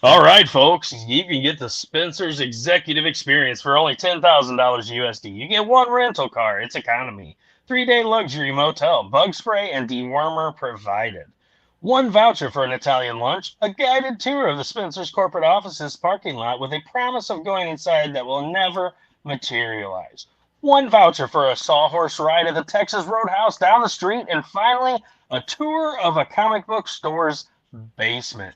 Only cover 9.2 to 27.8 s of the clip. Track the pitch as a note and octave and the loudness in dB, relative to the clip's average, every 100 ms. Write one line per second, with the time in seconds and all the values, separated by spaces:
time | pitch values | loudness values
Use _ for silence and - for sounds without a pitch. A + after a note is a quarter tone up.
9.2 | F#3+ E3+ - - G3+ C#3 A#2+ B2 B2 C3+ | 2 -2 -4 -2 -2 -6 -6 -6 -4 -2
10.2 | D#3 D#3+ D#3+ D3 C3 A2+ G#2 G2+ A2+ F#2 | -2 -2 -6 -6 -10 -10 -6 -4 -4 -8
11.2 | D2+ _ _ _ _ _ F3 B3+ C4 G3+ | -20 _ _ _ _ _ -2 0 2 4
12.2 | A3+ A3 C#3 C#3+ C3 B2+ - C3+ B2 A#2 | 4 4 -4 -4 -4 -4 0 0 -2 -4
13.2 | A#2+ F3 F#3 _ G#3+ G3 C4+ C4 C4 A#3 | -2 -4 -6 _ -6 -2 0 0 -2 -6
14.2 | - C#4+ B3 D3 - - F#3+ D#3 F3 - | -4 -2 -2 -2 -6 -8 -8 -8 -8 -2
15.2 | F#3 F#3 D#3+ F#3+ G3+ D#3 D3 - F3 G3 | -2 0 2 2 0 -10 -12 -6 -4 -4
16.2 | F#3 C3 A2+ B2 C3 D3+ D#3 B3 B3 B3 | -6 -6 -6 -4 -6 -8 -8 -6 -4 -4
17.2 | G#3 F#3+ E3+ G3 F3 D#3 E3 D#3+ D3+ C#3 | -6 -8 -4 -4 -4 -6 0 0 0 -4
18.2 | B2 C3+ C#3+ F3+ F#3 F3 F3+ - _ _ | -4 -4 -4 -2 -2 -2 -6 -8 _ _
19.2 | C#3+ C#3 - B2 A#2 A2 G2+ F#2 F2 - | -10 -8 -6 -6 -4 -6 -8 -10 -12 -18
20.2 | - _ _ _ C#4+ C#4 C4+ G#3+ G3 - | -20 _ _ _ 4 4 6 6 6 6
21.2 | C3 D#3+ C#3 A#2+ - D3+ D3+ E3+ E3 - | -2 2 2 0 0 2 2 0 -4 -2
22.2 | D#3 E3 E3+ D#3+ D#3 G#3 G#3 G#3+ E3+ A3 | 0 2 2 -2 -2 -2 -2 -4 -4 -2
23.2 | A3 F#3+ A3 - F#3 A3 A#3 - F3+ A3+ | -2 0 0 2 4 4 4 -2 -4 -4
24.2 | A3+ E3 C#3+ G3+ A3 B3 B3+ B3 _ _ | -2 -6 -4 -2 0 2 0 -2 _ _
25.2 | _ D#3+ - - D4+ D#4 D#4 C4+ F3+ D#3 | _ -10 -8 -8 -4 -2 -4 -2 -2 0
26.2 | C#3+ - G#3+ A3 F#3 A3 - - - D#3+ | -2 0 0 0 -4 -6 -6 -8 -8 -2
27.2 | D#3+ D3 - _ _ A#2 | -2 -4 -10 _ _ -20